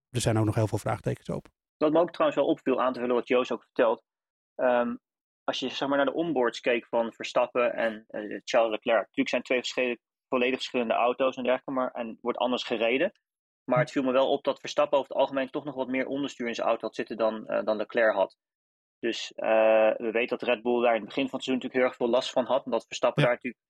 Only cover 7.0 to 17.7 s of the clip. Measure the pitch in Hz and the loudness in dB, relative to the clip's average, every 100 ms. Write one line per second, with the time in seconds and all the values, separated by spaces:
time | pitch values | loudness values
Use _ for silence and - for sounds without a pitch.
7 | 113 - - - 120 127 120 - 117 107 | -2 -6 -2 0 0 0 0 0 -2 -4
8 | - 110 104 104 - 120 113 107 120 110 | -10 -10 -8 -10 0 2 2 0 0 0
9 | - - 127 123 - 127 - - 127 117 | 0 -4 -2 -4 -2 -2 -2 -4 -4 -4
10 | _ _ _ 131 123 131 - 127 113 - | _ _ _ 0 0 -2 -4 -4 0 2
11 | 120 123 131 127 123 127 - 131 127 - | 2 2 -2 0 -2 -2 -2 -4 -4 -4
12 | 113 - 120 - 123 123 - 113 113 131 | -10 -6 -6 -2 -2 -2 -2 0 2 2
13 | 190 - _ _ _ _ - 123 120 143 | 0 -4 _ _ _ _ -2 0 2 0
14 | 131 127 135 139 143 127 - - 147 139 | 0 2 2 0 -2 -4 -4 0 2 0
15 | 131 - 135 135 131 151 143 127 127 131 | 0 0 0 0 -4 -6 -8 -6 -4 -2
16 | - 139 139 - 120 113 107 117 110 - | -2 -4 -6 -6 -6 -2 0 0 -2 -6
17 | 120 110 110 110 - 107 104 | -8 -2 -2 -2 -4 -2 -2